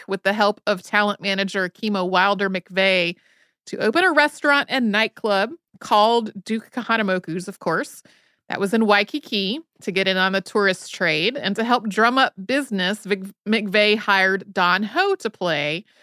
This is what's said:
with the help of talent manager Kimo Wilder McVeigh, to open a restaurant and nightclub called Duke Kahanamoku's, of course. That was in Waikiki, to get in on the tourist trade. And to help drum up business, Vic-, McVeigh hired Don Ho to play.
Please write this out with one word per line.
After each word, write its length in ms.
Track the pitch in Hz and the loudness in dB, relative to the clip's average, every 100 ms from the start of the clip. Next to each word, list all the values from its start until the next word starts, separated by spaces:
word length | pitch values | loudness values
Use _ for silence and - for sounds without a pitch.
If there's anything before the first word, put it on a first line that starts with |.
| - | -8
with 180 | 190 | -4
the 100 | 190 | -2
help 260 | 208 208 214 - | 2 0 0 -2
of 160 | 196 | -4
talent 380 | - 214 208 202 | -2 0 0 -2
manager 480 | 196 196 196 196 180 | -4 -2 -2 -2 -4
Kimo 340 | - 214 202 | -4 -4 -2
Wilder 460 | 180 185 196 196 196 | 0 2 2 2 -2
McVeigh, 640 | 190 - 185 190 185 170 175 _ _ _ _ - | -4 -4 0 2 2 0 -4 _ _ _ _ -12
to 100 | - | -4
open 260 | 214 311 | 0 2
a 80 | 370 | 4
restaurant 560 | 302 294 - 294 285 - | 4 2 2 0 2 0
and 220 | 269 233 | -2 0
nightclub 600 | 202 226 - 214 196 220 330 _ _ | 0 -2 -2 0 0 0 -6 _ _
called 520 | - 214 214 233 214 202 | 0 4 4 4 0 -6
Duke 280 | - 220 - | -6 -6 -6
Kahanamoku's, 760 | - 220 226 208 185 175 175 175 | -8 -2 0 0 -2 -4 -8 -8
of 120 | 190 | -8
course. 440 | 175 165 - - - _ _ _ - | -4 -2 -4 -12 -20 _ _ _ -10
That 100 | - | -4
was 140 | 196 | 0
in 120 | 220 220 | 2 4
Waikiki, 720 | 202 208 294 - 208 190 269 - _ | 4 2 -6 -6 -4 -4 -6 -10 _
to 100 | - | -6
get 180 | 185 190 | -2 0
in 80 | 185 | 0
on 160 | 190 | 0
the 80 | 190 | -2
tourist 520 | 190 214 196 185 - | -2 0 0 -2 -8
trade. 440 | - 175 151 180 269 | -4 -2 0 -2 -4
And 180 | - 202 | -4 -2
to 80 | |
help 240 | 233 247 226 | 0 0 0
drum 300 | 190 233 254 | 0 2 4
up 160 | 262 - 190 | 0 0 -4
business, 600 | 269 269 196 180 214 185 | -2 -2 -2 -2 -4 -4
Vic-, 180 | 196 190 - - | -6 -6 -10 -2
McVeigh 500 | 220 208 208 208 208 | -2 2 2 4 2
hired 560 | 208 196 190 190 196 | 2 2 2 0 -2
Don 300 | 196 175 185 | 0 2 2
Ho 320 | 208 330 392 381 | 0 0 0 0
to 140 | 220 | -4
play. 560 | - 180 147 147 165 - _ | -4 -2 -2 -2 -4 -8 _